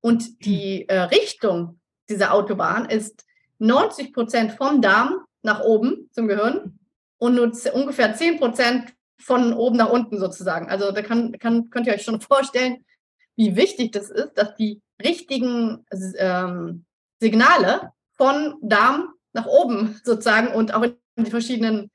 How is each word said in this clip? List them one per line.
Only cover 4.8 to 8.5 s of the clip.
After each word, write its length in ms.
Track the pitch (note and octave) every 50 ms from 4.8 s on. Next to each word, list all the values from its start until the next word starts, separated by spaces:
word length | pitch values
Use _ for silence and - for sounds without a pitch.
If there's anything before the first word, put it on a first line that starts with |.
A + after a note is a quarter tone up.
Darm 420 | A3 G3 F#3+ G#3+ B3 C#4+ F#4 F#4+ - _ _ _
nach 180 | _ A3 G#3 G3+
oben 480 | F#3+ A3+ A3+ G#3+ A3 C4 F#4+ - - _
zum 160 | _ - A3+ G#3+
Gehirn 500 | G3 G3+ G#3 A#3 C#4+ G4 - F#3 - _ _ _ _ _ _ _ _ _
und 160 | A#3 A#3+ B3
nur 160 | A#3+ A#3+ A#3
z-, 220 | A#3 - - B3+
ungefähr 420 | - B3 C#4 D4 C#4 - A#3+ G#3+ A3
zehn 240 | - E4 E4+ E4 -
Prozent 540 | C#4 A#3